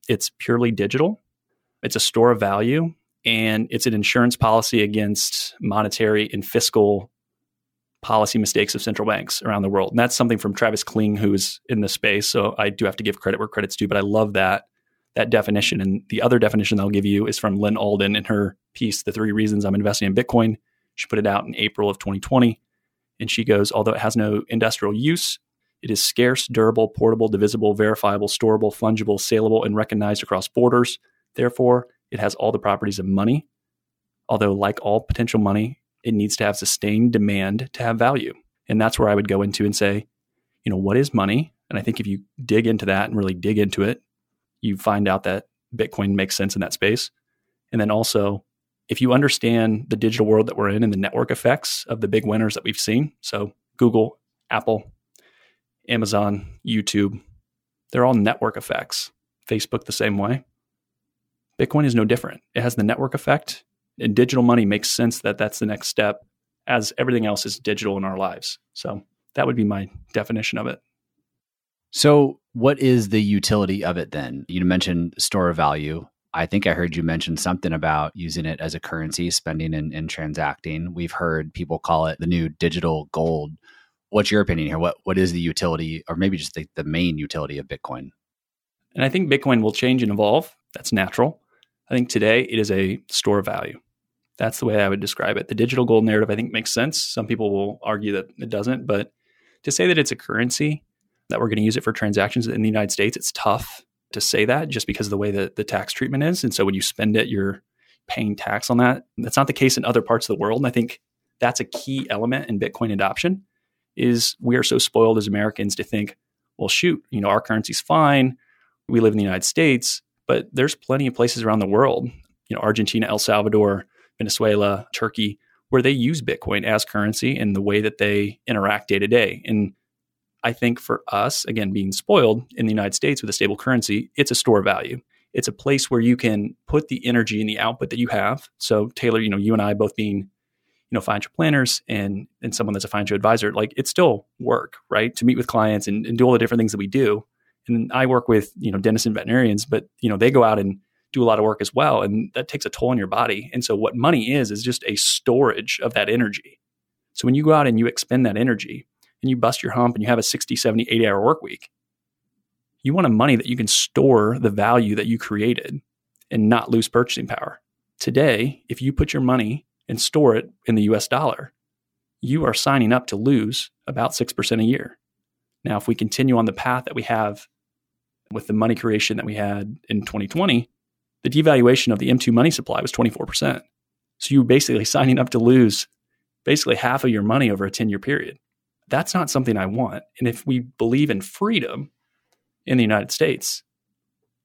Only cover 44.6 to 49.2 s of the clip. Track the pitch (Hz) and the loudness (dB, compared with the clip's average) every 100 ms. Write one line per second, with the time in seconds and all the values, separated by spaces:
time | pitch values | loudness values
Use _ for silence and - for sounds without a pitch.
44.6 | 110 98 - 104 101 98 101 95 - _ | -6 -2 0 0 2 0 -2 -4 -8 _
45.6 | _ 113 110 - 98 101 95 - 98 101 | _ -6 -4 -2 0 0 0 -2 -4 -4
46.6 | 90 - 98 117 - _ _ _ _ _ | -6 -2 0 0 -4 _ _ _ _ _
47.6 | _ 113 104 107 117 110 101 101 - _ | _ -2 0 0 0 0 0 -2 -10 _
48.6 | _ _ - - 127 127 | _ _ -8 0 2 4